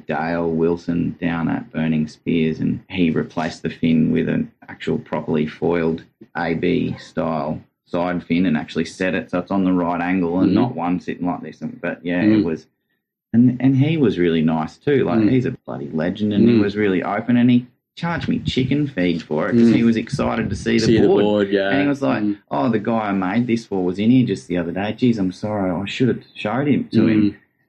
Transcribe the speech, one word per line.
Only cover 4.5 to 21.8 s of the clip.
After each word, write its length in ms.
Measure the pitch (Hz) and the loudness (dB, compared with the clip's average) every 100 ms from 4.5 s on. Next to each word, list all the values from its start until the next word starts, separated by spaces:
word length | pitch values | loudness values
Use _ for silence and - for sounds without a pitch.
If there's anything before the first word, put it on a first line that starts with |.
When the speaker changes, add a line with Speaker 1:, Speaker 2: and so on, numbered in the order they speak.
| _ - | _ -20
Speaker 1:
actual 300 | - - 78 | -10 -6 -6
properly 480 | - 85 80 80 76 | -4 -6 -2 -2 -2
foiled 580 | - 82 85 82 82 - _ - - | -2 -2 0 0 -4 -8 _ -12 -6
A 180 | 85 | -4
B 400 | 82 87 85 85 87 | -2 0 0 -2 -6
style 640 | - - 82 80 73 78 - _ _ | -10 -6 -4 -4 -6 -8 -12 _ _
side 360 | 87 87 87 | -4 -2 -4
fin 240 | - 85 92 | -2 0 2
and 100 | 76 | 0
actually 280 | - 82 | -2 -6
set 300 | 82 - 92 | -6 -4 -2
it 160 | 80 80 | -2 -4
so 80 | 90 | -6
it's 120 | 87 | -2
on 140 | 98 | -2
the 80 | 92 | 0
right 280 | 90 85 85 | 0 0 -2
angle 380 | 87 92 85 90 | -2 0 0 2
and 100 | 95 | 2
Speaker 2:
Mm-hmm. 40 | 104 | 4
Speaker 1:
not 140 | - 82 | 2 -2
one 240 | 85 90 | -2 -2
sitting 260 | - - 87 | -4 -6 -6
like 160 | 80 | -6
this. 200 | 78 - | -10 -12
And, 180 | 78 - | -14 -8
but, 240 | 85 82 | -8 -6
yeah, 160 | 85 87 | -4 0
it 60 | 104 | 4
Speaker 2:
Mm. 160 | 107 | 4
Speaker 1:
was. 220 | 85 78 - _ _ _ _ _ _ | 2 -4 -10 _ _ _ _ _ _
And, 220 | 113 123 - | 4 4 4
and 120 | 131 | 2
he 220 | 135 147 165 | 4 2 2
was 220 | 117 87 | 2 2
really 240 | 87 82 | 2 2
nice 340 | 80 80 78 - | 2 0 -4 -6
too. 280 | - 135 | 0 0
Like, 160 | 92 113 | 2 2
Speaker 2:
Mm. 100 | 104 | 2
Speaker 1:
he's 160 | 127 - | 2 0
a 60 | - | -6
bloody 240 | - 62 - | -10 -10 -6
legend, 460 | 78 85 98 104 | -4 -4 -2 -2
and 120 | 104 117 | 4 4
he 100 | 113 | 4
Speaker 2:
Mm. 60 | |
Speaker 1:
was 140 | 101 101 | 2 0
really 260 | 104 92 | 0 0
open, 360 | - 104 117 120 | -2 -4 0 4
and 120 | 123 | 4
he 160 | 123 123 _ _ - | 4 0 _ _ -8
charged 320 | 170 160 - | -6 -4 -4
me 120 | - | -4
chicken 460 | - - 131 143 147 | -2 -2 0 -2 -2
feed 360 | - 90 80 | -2 -2 -2
for 260 | - 76 95 | -4 -4 0
it 40 | |
'cause 180 | 117 117 | 4 6
Speaker 2:
Mm. 40 | |
Speaker 1:
he 100 | 117 | 6
was 120 | 117 113 | 4 2
excited 540 | - - 120 117 107 | -2 -4 -2 -2 -4
to 60 | 101 | -4
see 180 | 117 117 | 0 2
the 60 | |
Speaker 2:
See 140 | 117 110 | 4 4
the 60 | 101 | 4
Speaker 1:
board. 140 | 101 | 4
Speaker 2:
board, 260 | 104 104 98 | 4 2 2
yeah. 220 | 98 98 | 0 0
Speaker 1:
And 100 | 101 | 0